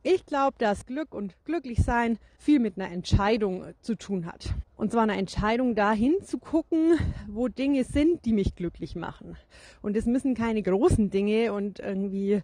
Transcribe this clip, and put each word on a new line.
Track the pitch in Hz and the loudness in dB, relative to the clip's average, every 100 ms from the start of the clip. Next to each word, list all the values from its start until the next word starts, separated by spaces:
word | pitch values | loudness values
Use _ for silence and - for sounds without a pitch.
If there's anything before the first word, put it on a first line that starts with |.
Ich | - 370 - | 0 0 0
glaub, | 277 269 - | 0 0 2
dass | 220 196 - | 0 0 -4
Glück | 262 311 | -8 -8
und | - 202 - | -8 -10 -10
Glücklichsein | - 330 262 220 - 233 233 220 - _ | -6 -6 -2 0 2 2 0 -2 -6 _
viel | - 294 | 2 4
mit | 220 190 | 2 -4
einer | 190 | -8
Entscheidung | 175 - - 202 233 208 185 160 - | -8 -2 0 2 2 0 -4 -8 -10
zu | - | -6
tun | 208 - 196 165 | -6 -4 -6 -6
hat. | - - - - | -8 -6 -6 -8
Und | - 214 | -6 -2
zwar | 233 | 2
eine | 214 190 | 2 0
Entscheidung | 185 180 208 233 254 214 | -4 -2 0 0 0 2
dahin | 202 214 247 381 | 2 2 2 0
zu | - 262 | -2 -8
gucken, | - 320 - 320 330 320 - - 208 | -2 -2 0 2 4 4 2 -4 -8
wo | 208 247 | -4 -4
Dinge | 214 269 269 | -2 0 2
sind, | 247 285 320 339 | 2 2 2 2
die | 233 | 0
mich | 214 185 - | 0 0 -2
glücklich | 170 - 170 175 | -6 -6 -10 -8
machen. | - - 170 170 - - - - | -10 -10 -16 -18 -20 -20 -20 -10
Und | 208 208 | -4 -2
es | 226 | 0
müssen | 254 269 | 0 0
keine | 220 226 220 | 0 0 0
großen | 185 196 339 - 202 | 2 2 4 4 2
Dinge | 196 208 214 226 | 0 2 2 0
und | 202 202 185 | -2 -6 -6
irgendwie | - 190 196 196 196 208 | -6 -4 -4 -2 0 0